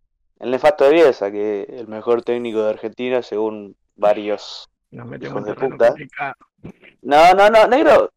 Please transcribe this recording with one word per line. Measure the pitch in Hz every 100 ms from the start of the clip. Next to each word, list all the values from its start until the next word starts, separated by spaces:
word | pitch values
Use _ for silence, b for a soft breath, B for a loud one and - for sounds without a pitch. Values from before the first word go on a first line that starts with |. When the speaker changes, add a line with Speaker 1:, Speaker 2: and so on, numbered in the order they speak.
| _ _ _ _
Speaker 1:
el | 113
nefasto | 131 151 143 139
de |
Bielsa, | 165 151 113 101
que | 104 104 101
el | - 131 110
mejor | 107 117 120
técnico | 117 120 120 107
de | 107
Argentina, | 107 113 104 123 127
según | 117 104 110 107 101 _ _ _
varios | 104 107 104 101 - - - _ _
Speaker 2:
Nos | 123 120
metemos | 131 123
Speaker 1:
hijos | 104
Speaker 2:
en | 104
Speaker 1:
de | 104
Speaker 2:
terreno | 131 123
Speaker 1:
puta. | 117
Speaker 2:
complicado. | 147 139 - 143 - _ _ - B B _
Speaker 1:
No, | 127 143 175
no, | 190 208
no, | 226 202
negro, | 254 311 220 98